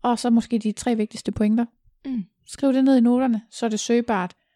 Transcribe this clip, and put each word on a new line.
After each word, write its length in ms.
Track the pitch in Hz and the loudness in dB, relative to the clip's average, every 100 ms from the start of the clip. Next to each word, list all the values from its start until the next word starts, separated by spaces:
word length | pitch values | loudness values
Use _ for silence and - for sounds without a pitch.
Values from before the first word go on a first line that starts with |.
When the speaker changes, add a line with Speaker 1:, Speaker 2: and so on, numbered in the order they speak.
Speaker 1:
Og 160 | 247 233 | -2 -2
så 120 | 247 | 2
måske 280 | 233 - 233 | 0 2 -4
de 140 | 214 | -4
tre 240 | 208 - 226 | -4 -4 -2
vigtigste 360 | 214 - - | -4 -6 -8
pointer. 320 | - 214 220 240 _ _ _ | -2 0 0 -2 _ _ _
Speaker 2:
Mm. 200 | 277 254 180 _ _ | -8 -8 -8 _ _
Speaker 1:
Skriv 260 | - 277 | -2 0
det 120 | 262 | 2
ned 120 | 269 262 | 4 4
i 40 | |
noterne, 420 | 233 247 262 220 - | 4 2 0 -2 -6
så 160 | - 233 | -6 -4
er 40 | |
det 100 | 214 | -4
søgbart, 540 | - 240 233 208 180 _ _ | 0 0 0 -4 -4 _ _